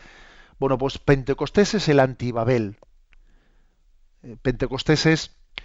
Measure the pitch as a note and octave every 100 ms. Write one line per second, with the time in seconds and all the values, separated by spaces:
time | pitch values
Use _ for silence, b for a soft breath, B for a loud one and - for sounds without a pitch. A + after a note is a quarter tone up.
0 | b b b b b b C3+ C3 C3+ -
1 | - C3+ B2+ C3+ D3 - G3+ G#3 D#3 C#3+
2 | C3 B2 A#2+ A#2 A2+ B2 G#2 G2+ _ _
3 | _ - _ _ _ _ _ _ _ _
4 | _ _ B2+ A2+ C3 A#2+ B2 B2 - D3+
5 | D#3+ D#3+ - - _ -